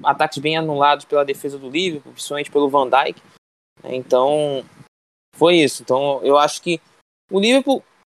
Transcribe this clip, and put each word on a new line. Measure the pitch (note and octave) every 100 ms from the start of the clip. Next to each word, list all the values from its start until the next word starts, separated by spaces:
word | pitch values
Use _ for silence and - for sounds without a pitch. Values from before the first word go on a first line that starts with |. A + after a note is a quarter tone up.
ataques | D3+ C3+ D#3 -
bem | D3 D#3+
anulados | D#3+ C#3+ C#3+ C#3+ -
pela | D3 C#3
defesa | C#3 D3 C#3
do | C3+
Liverpool, | D3 F#3 D3+ B2+
principalmente | B2+ - C#3+ D3
pelo | D3 C#3+
Van | C#3 C3
Dijk, | B2+ D3+ - _ _ _ _ _ _
né? | - B2+
Então, | B2 B2+ C3+ D3+ D3 C3+ - - - _ _ _ _ -
foi | E3+ F3
isso. | C#3 -
Então, | - C3 C#3+ C#3
eu | A#2 C#3+
acho | D3+ -
que | F3 E3 _ _ _ _ _
o | F#3+
Liverpool | G#3+ C4+ C4+ B3+ - _ _